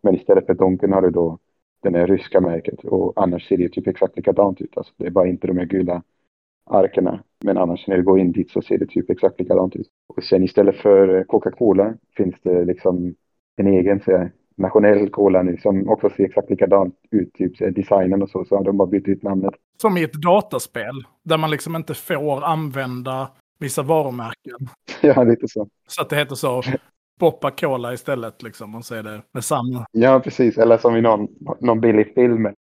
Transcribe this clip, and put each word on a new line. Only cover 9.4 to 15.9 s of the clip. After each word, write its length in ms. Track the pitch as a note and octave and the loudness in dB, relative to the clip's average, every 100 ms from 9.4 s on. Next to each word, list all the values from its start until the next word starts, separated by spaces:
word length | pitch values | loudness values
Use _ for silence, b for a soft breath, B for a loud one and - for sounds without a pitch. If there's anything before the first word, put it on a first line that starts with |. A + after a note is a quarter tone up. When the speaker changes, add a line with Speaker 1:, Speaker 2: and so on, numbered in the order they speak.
| F2+ F2+ F#2 - | 0 0 0 -6
Speaker 1:
ut. 120 | - _ _ - | -14 _ _ -12
Och 80 | |
sen 200 | - F#2+ | -2 0
istället 320 | F#2 - G2+ G2 | 2 2 2 2
för, 420 | G#2 G2 F#2+ F#2 | 4 6 6 2
eh, 60 | |
Coca-Cola 720 | F#2 A2 F#2 - A#2 F#2+ G#2 A2 _ - | 0 -2 -2 -2 2 2 2 -4 _ -4
finns 180 | F#2 - | -4 -4
det 220 | F#2 F2+ F2 | -2 0 0
liksom 500 | F2 F#2 F2+ F2+ F2 _ _ _ - | 0 -2 -2 -6 -10 _ _ _ -2
en 100 | G2 | 2
egen, 320 | F#2+ F#2 G2+ | 4 2 0
så 120 | - F#2 | 2 0
här, 140 | F2+ _ _ - | 0 _ _ -6
nationell 520 | F#2 G#2+ G#2 G2+ G2+ | 0 4 4 4 0
cola 340 | - G2+ F#2 | 2 2 4
nu 140 | F2+ E2+ | 0 -2
som 320 | G#2+ F#2+ | 0 0
också 200 | G2+ | 0